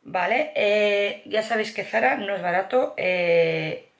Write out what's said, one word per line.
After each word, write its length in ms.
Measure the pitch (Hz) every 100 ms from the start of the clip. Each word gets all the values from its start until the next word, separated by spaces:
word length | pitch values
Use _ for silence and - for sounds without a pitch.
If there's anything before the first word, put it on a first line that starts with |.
Vale, 480 | - 185 180 240 302 -
eh, 640 | 208 208 208 202 202 - -
ya 180 | 208
sabéis 300 | 220 226 214
que 100 | -
Zara 320 | - 220 254 269
no 180 | 202 196
es 60 |
barato, 520 | 175 175 190 254 254 -
eh, 920 | 185 180 175 170 165 160 160 - - _